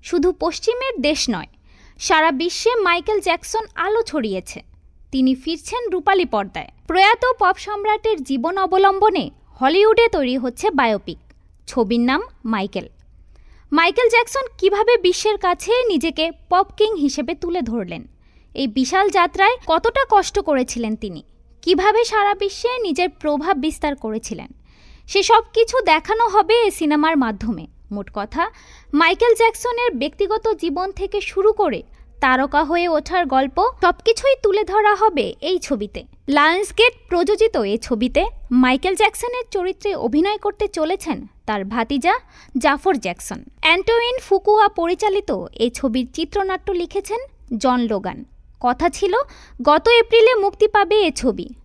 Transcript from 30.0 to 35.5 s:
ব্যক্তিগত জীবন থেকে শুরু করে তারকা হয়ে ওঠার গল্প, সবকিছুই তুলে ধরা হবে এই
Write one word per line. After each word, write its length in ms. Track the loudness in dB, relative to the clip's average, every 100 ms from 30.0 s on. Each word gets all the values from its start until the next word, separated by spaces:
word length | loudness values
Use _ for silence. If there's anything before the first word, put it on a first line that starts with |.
ব্যক্তিগত 440 | -6 -4 -2 -2 -2 -4
জীবন 260 | -4 -4 -6
থেকে 260 | -6 -6 -6
শুরু 300 | -6 0 2
করে 260 | 2 0 -2 -10 -20 -20 -2
তারকা 400 | 2 2 2 0
হয়ে 240 | 0 0 0
ওঠার 340 | 0 -2 -2 0
গল্প, 320 | 0 0 0 -2 2
সবকিছুই 540 | 0 0 0 0 2 2
তুলে 220 | 2 0
ধরা 300 | 0 2 2 4
হবে 300 | 2 0 -4 -6
এই 160 | -4